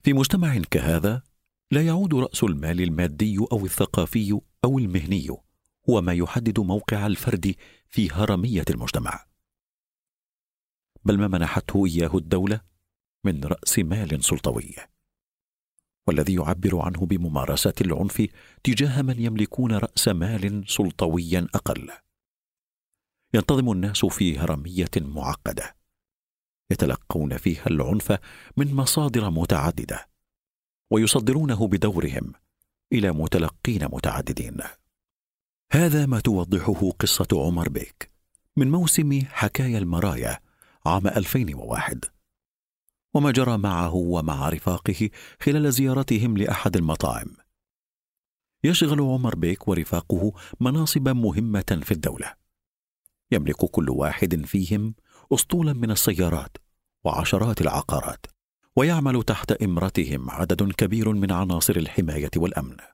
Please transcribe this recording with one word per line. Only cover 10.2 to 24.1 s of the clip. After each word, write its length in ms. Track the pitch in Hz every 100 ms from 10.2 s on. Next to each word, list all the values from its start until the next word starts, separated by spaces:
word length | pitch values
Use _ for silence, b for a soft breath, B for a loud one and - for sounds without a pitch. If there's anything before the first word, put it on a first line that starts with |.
| _ _ _ _ _ _ _ _ 107
بل 120 | 101
ما 100 | 104
منحته 580 | 92 82 - - 101 95
إياه 320 | 82 82 90
الدولة 440 | 80 92 98 107 - _ _ _ _ _
من 200 | 101 78
رأس 360 | 71 82 - -
مال 440 | 82 101 92 73
سلطوي، 520 | - 71 - 57 - - - _ _ _ _ _ _ _ _ _ _ _ -
والذي 260 | 76 76
يعبر 460 | 92 76 90 95 90
عنه 260 | 78 85 87
بممارسة 680 | 95 85 73 65 71 - -
العنف 460 | 185 80 98 - 107 B B B
تجاه 380 | - 113 143 131
من 180 | 131 120
يملكون 520 | 117 110 104 - 123
رأس 360 | 107 113 - -
مال 560 | 92 90 110 98 104 98
سلطوي 720 | - 95 - 85 85 82 90
أقل. 520 | 87 - - - - - _ _ _ _ _ _ _ _ _ _ _ _ _
ينتظم 380 | 113 - 135 127
الناس 340 | 98 98 98
في 340 | 95